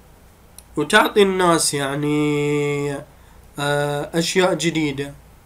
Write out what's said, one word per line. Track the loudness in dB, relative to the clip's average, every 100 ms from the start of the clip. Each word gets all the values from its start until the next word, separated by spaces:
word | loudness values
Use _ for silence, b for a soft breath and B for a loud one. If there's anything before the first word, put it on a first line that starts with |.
| -20 -20 -20 _ -20 -20 -12 -8
وتعطي | 2 2 4 4
الناس | 4 4 2 2 0
يعني، | -2 -2 -2 -2 0 0 0 0 -2 -2 -2 -4 -6 -10 b b b -18 -6
آه، | -2 -2 -2 -4 -4
أشياء | -4 0 2 2
جديدة. | 0 -2 -2 -2 -4 -8 -14 -20 -20